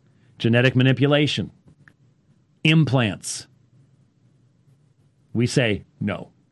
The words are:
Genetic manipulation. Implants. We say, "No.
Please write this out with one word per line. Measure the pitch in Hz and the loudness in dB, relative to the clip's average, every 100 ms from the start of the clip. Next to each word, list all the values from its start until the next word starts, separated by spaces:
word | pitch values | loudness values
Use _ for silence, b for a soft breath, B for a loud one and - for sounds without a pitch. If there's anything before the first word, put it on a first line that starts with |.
| b b b - | b b b -6
Genetic | 113 120 127 | 0 2 2
manipulation. | 127 131 117 139 147 151 - 95 - _ _ _ _ _ _ _ _ _ _ | 2 2 2 0 0 0 -4 -10 -14 _ _ _ _ _ _ _ _ _ _
Implants. | 156 160 135 131 110 85 - - - _ _ _ _ _ _ _ _ _ _ _ _ _ _ _ _ _ _ | 2 2 2 0 -2 -4 -12 -14 -16 _ _ _ _ _ _ _ _ _ _ _ _ _ _ _ _ _ _
We | 110 120 | -4 -2
say, | - 117 95 - _ | 0 -2 -4 -10 _
"No. | 104 90 - _ _ | -6 -6 -12 _ _